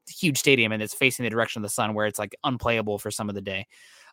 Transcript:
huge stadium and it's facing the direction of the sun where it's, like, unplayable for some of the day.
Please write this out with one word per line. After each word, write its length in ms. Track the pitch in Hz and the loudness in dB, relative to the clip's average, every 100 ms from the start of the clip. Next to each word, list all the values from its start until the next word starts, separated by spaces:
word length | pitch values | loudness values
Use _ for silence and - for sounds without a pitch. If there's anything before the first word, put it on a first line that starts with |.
| - | -16
huge 280 | - 180 135 | -4 0 2
stadium 360 | - 135 110 | 6 6 6
and 100 | 110 | 0
it's 120 | 107 | -4
facing 280 | - 135 - | 2 2 2
the 80 | 120 | 0
direction 300 | 113 113 - | 0 0 -2
of 20 | |
the 100 | 104 | -4
sun 220 | - 110 | -2 -2
where 120 | 107 107 | 0 0
it's, 120 | 104 | -2
like, 160 | 104 - | -6 -6
unplayable 560 | 151 123 123 117 107 104 | -4 -2 0 0 0 -4
for 140 | 107 | -4
some 160 | - 107 | -6 -6
of 80 | 101 | -6
the 40 | |
day. 280 | 98 - - - - - - | -6 -6 -8 -16 -20 -20 -14